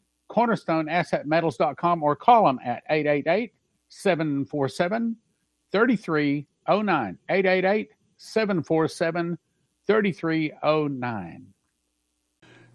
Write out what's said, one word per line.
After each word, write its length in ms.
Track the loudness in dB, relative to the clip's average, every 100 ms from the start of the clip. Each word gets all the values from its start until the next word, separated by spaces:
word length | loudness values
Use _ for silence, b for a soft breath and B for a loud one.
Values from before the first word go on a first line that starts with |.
| _ _ -6
Cornerstone 580 | -2 0 -2 -2 -4 -2
Asset 400 | -2 -2 -4 0
Metals 300 | 0 0 0
dot 180 | -2 0
com, 260 | 0 0
or 140 | 0 2
call 320 | 6 6 6
'em 100 | 2
at 200 | -4 -6 -2
eight 160 | 0 2
eight 220 | 0 0
eight, 260 | 0 -2 _ _ _ _
seven 560 | -4 -2 0 -2 -4 -4
four 240 | -4 -2
seven, 480 | -2 -2 -2 -4 -8 _ _ _ _ _
thirty-three 760 | 0 2 2 0 0 0 -2 -6 _ 0
oh 140 | 0
nine, 360 | 2 0 -2 -6 -2
eight 180 | 0 2
eight 200 | 2 2
eight, 240 | 0 -4 _ _ _
seven 480 | -6 -2 0 0
four 240 | 0 0 0
seven, 500 | -2 -4 -2 -6 -8 _ _ _ _ 0
thirty-three 680 | 2 0 -2 -2 -2 -2 -2
oh 240 | 0 0 0
nine. 600 | -4 -6 -6 -10 -14 -20 _ _ _ _ _ _ _ _ _ b b b